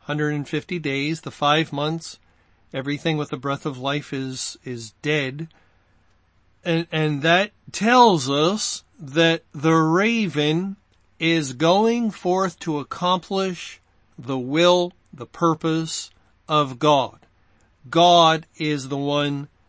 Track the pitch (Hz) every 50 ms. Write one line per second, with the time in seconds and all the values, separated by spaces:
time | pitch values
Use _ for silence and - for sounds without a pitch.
0 | _ - 147 151 151 151 147 147 139 - - 151 147 - 190 175 151 143 135 139
1 | 139 151 165 160 - 139 - - 147 143 147 160 160 - - 143 147 156 160 165
2 | - - - - _ _ _ _ _ _ _ _ _ _ - 131 127 139 147 143
3 | - 170 156 151 147 - - 131 123 143 139 139 - 156 135 123 127 139 143 147
4 | 135 - - 135 135 131 131 123 - - - - - 131 123 117 113 110 _ _
5 | - 147 151 151 139 131 135 147 165 160 _ _ _ _ _ _ _ _ _ _
6 | _ _ _ _ _ _ _ _ _ _ _ _ - 175 165 165 170 - - 156
7 | 156 151 151 139 139 165 170 185 202 214 _ _ _ - - - 202 226 247 254
8 | 240 226 185 156 123 131 139 143 151 175 202 214 - - - - _ _ _ 269
9 | 170 135 131 160 165 165 165 165 _ _ - 151 135 160 160 165 160 160 160 180
10 | 202 226 233 226 214 180 139 151 147 151 156 170 185 196 196 - _ _ _ _
11 | _ _ _ - 165 165 165 165 151 131 135 123 160 165 180 196 220 226 233 240
12 | 233 220 180 - - 180 180 185 190 180 - - - 170 151 143 131 - - -
13 | 175 180 185 180 - - 196 190 190 190 180 - - - - - _ _ _ _
14 | _ _ _ - 120 117 135 131 123 127 139 160 170 175 180 180 175 180 - _
15 | _ _ - - 120 - - - 170 165 160 160 - 160 160 160 165 160 - -
16 | - - _ _ _ _ _ _ _ - 156 151 147 135 127 120 151 151 147 139
17 | 123 101 - - _ _ _ _ _ _ _ _ _ _ _ _ _ 123 117 165
18 | 175 175 175 170 165 160 160 156 156 _ _ - 160 151 151 143 131 131 143 139
19 | 139 143 143 147 147 143 143 139 143 - _ _ _